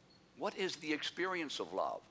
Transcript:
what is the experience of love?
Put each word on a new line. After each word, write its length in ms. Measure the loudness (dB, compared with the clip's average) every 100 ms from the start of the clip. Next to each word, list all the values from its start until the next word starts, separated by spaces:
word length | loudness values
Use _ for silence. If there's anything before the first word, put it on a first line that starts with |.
| -20 -20 -20 -4
what 200 | -4 0
is 200 | 0 0
the 160 | 0
experience 680 | 0 0 0 0 2 0 -2
of 120 | -2
love? 280 | 2 2 0 -8